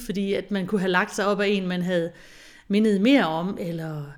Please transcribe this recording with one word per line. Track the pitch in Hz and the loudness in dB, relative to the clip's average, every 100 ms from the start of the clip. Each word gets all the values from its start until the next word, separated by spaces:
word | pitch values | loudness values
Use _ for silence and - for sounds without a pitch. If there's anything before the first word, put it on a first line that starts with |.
| - | -4
fordi | 190 196 | -4 -2
at | 196 185 | -2 -2
man | 202 185 | -4 -2
kunne | 202 | 0
have | 190 | 2
lagt | 180 202 - | 2 0 -2
sig | 196 | 0
op | 196 | 0
af | 202 | 0
en, | 202 180 | 0 -2
man | 180 | -2
havde | 175 180 170 - - - - - - | 0 0 -2 -8 -20 -20 -20 -16 -2
mindet | 202 220 196 | 2 4 4
mere | 220 277 170 | 6 4 4
om, | 160 180 - | -2 -4 -6
eller | 185 165 160 151 143 | -6 -6 -6 -8 -10